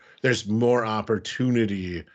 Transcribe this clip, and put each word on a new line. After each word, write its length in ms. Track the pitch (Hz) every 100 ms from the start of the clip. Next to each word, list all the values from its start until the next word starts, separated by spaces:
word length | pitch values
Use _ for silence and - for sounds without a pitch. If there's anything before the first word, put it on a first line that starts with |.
| - -
there's 240 | 131 110 101
more 400 | 110 120 123 110
opportunity 1160 | 107 104 107 - - 127 120 110 101 90 87 78